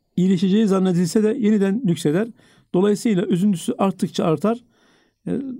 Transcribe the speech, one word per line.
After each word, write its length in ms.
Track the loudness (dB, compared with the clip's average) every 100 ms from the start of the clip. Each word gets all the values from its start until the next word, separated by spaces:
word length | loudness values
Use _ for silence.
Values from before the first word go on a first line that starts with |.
| _ -2
iyileşeceği 520 | 2 2 2 2 2
zannedilse 560 | 2 2 0 0 2
de 120 | 0 0
yeniden 420 | 2 2 0 -2
nükseder. 440 | -2 -2 0 -2 -4 -10 _ _ _
Dolayısıyla 520 | 0 2 0 0 0 0
üzüntüsü 480 | 0 0 0 -4 -2
arttıkça 480 | -2 -2 -6 -2 -2
artar. 320 | 0 -2 -4 _ _ _ _ _ _ -8
Ee, 140 | -8 -8